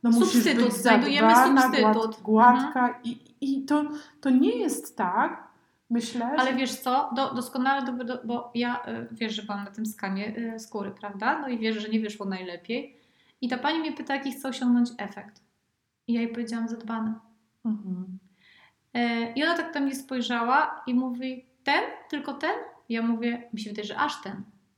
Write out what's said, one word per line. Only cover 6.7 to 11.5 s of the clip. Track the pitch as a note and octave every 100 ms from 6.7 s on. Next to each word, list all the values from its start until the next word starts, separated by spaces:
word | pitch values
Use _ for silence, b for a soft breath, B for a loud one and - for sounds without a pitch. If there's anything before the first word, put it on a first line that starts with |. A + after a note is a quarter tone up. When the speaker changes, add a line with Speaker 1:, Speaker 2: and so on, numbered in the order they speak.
| -
Speaker 2:
co, | - B3+ C#4+ A#3+
do-, | C4+
doskonale, | A#3 B3 C4+ C4 C#4 B3+
do-, | B3 A#3+
do-, | B3+
bo | A3+ A#3+ - A#3
ja, | A#3+ B3 -
y, | A3+ A#3
wiesz, | A3+ A3+ A3
że |
byłam | G#3 G3+
na | G3+
tym | - A3
skanie, | - G3 G3 G#3 A3 A#3 A3+
y, |
skóry, | A3 G#3+ G3
prawda? | G3 G#3 G3 A3 D#4
No |
i | C#4